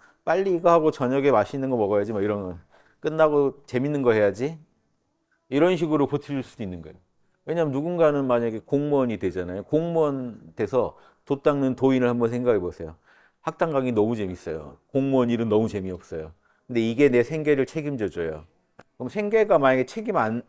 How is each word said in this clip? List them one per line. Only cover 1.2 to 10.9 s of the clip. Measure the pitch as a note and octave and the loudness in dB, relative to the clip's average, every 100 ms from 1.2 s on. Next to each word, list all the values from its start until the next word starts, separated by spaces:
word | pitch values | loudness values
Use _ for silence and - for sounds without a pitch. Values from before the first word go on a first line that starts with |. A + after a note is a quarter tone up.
| C#3 | 2
맛있는 | A2+ - C#3 C3 | 2 2 -4 -4
거 | A#2+ | -2
먹어야지." | G2+ G#2 G#2 | 0 0 0
뭐 | G#2+ | -2
이런 | G#2 G#2 | -2 -4
거. | F#2 F2 _ _ _ _ | -6 -12 _ _ _ _
"끝나고 | D#3 D#3 D#3 D3 C#3 - - | -6 2 2 4 0 -4 -6
재밌는 | B2 C#3+ D3 | -4 -2 0
거 | B2 | 2
해야지." | A2 G2+ G2 C#3+ D#3+ _ _ _ _ _ _ _ _ - | 4 2 0 -6 -8 _ _ _ _ _ _ _ _ -4
이런 | C3+ F3 F3 | 2 2 2
식으로 | D#3+ D3+ C#3 | 0 0 0
버틸 | C#3+ - C#3 | -2 -6 -8
수도 | - - | -8 -10
있는 | G2 F2+ | -10 -10
거예요. | D#2 F2+ _ _ _ _ - | -14 -20 _ _ _ _ -6
왜냐면 | E3 D3+ | -2 0
누군가는 | C3+ E3 F3 D3+ C#3+ C3+ | -2 -2 2 2 2 2
만약에 | A#2+ A#2 A2 | 0 0 -6
공무원이 | - C#3+ D3 C#3+ B2 G#2 | -4 -2 0 0 0 -2
되잖아요. | F#2+ F2+ F2+ F#2+ - | -4 -4 -6 -8 -2
공무원 | D#3 E3+ E3 D3 C3+ B2 G#2 E2 - | -2 0 0 0 -2 -8 -12 -16 -6
돼서 | G#2 B2+ F2 | -2 0 -2